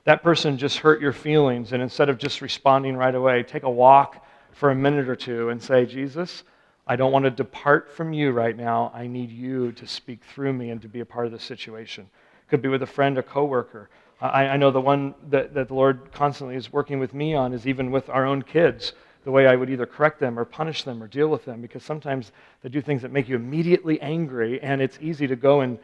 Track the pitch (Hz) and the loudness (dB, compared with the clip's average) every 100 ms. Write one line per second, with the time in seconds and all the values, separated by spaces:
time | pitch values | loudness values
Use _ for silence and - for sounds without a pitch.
0 | - 156 165 160 156 135 135 - 156 151 | 2 4 4 2 2 -2 -4 2 4 4
1 | 143 - 151 151 139 120 113 127 127 - | 2 -2 0 2 2 0 -4 -4 -2 0
2 | 143 123 139 - 139 - 139 135 135 127 | 0 0 -4 -6 -8 0 4 4 2 0
3 | 127 127 131 123 127 147 135 120 127 139 | 0 2 2 2 -2 -6 -2 6 8 8
4 | - - _ _ _ - 143 131 139 147 | 6 -4 _ _ _ 0 2 2 2 0
5 | 127 123 127 117 117 120 113 131 120 127 | -2 -6 -6 -4 -4 -6 2 2 2 -2
6 | 139 139 180 - - _ _ _ - 123 | -8 -8 -10 -12 -20 _ _ _ -4 0
7 | 131 135 135 120 131 - 143 151 - - | 2 4 2 0 -8 -4 2 2 0 -10
8 | 165 156 143 120 117 113 117 117 117 117 | -6 -2 0 0 -2 -2 -2 -2 -4 -8
9 | 123 123 120 117 127 131 123 113 120 - | -10 -10 -10 -10 -8 -4 -4 -6 -14 -14
10 | - 113 - - 139 127 117 117 110 120 | -14 -20 -16 -8 -4 -4 -6 -10 -12 -12
11 | 117 120 120 113 - 120 - 110 110 - | -10 -6 -6 -6 -14 -14 -14 -16 -16 -18
12 | 95 _ _ _ - 143 135 135 127 - | -20 _ _ _ -2 0 0 -2 -2 0
13 | 139 131 - 139 147 127 117 110 104 _ | 0 0 -4 -2 0 -2 -4 -10 -20 _
14 | _ - 127 135 139 139 139 131 135 143 | _ -8 -2 2 2 4 4 4 2 2
15 | 139 - 151 139 123 143 131 131 135 131 | 0 -8 -2 -2 0 -6 -4 2 2 2
16 | - - 147 131 135 127 110 143 139 139 | -4 -2 -2 -2 -10 -10 -6 -4 -2 -4
17 | 127 139 156 151 127 123 127 131 127 131 | -4 -4 -2 0 -2 -4 -4 -4 -2 -2
18 | 131 127 135 139 - 156 165 117 - - | -2 -2 0 -2 -2 2 2 0 -10 -14
19 | _ _ - 135 135 127 127 131 120 - | _ _ 0 6 6 6 2 -4 -6 0
20 | 151 151 131 117 117 - 160 151 135 117 | 0 0 -4 -4 -6 -6 -8 -8 -10 -12
21 | 110 135 156 151 - 117 117 131 - 156 | -8 -2 0 -2 -6 -14 -14 -14 -10 -8
22 | 143 135 113 _ _ _ 123 139 143 139 | -6 -6 -8 _ _ _ -8 -6 -2 -4
23 | 123 139 131 127 120 156 170 175 160 156 | -2 -4 -2 -4 -4 -2 2 2 2 -4
24 | 139 165 156 127 113 127 139 135 135 - | -2 -4 -4 -4 -4 -4 -2 -2 -2 -4
25 | 156 151 143 127 139 143 127 117 | -8 -4 -2 2 4 4 2 -4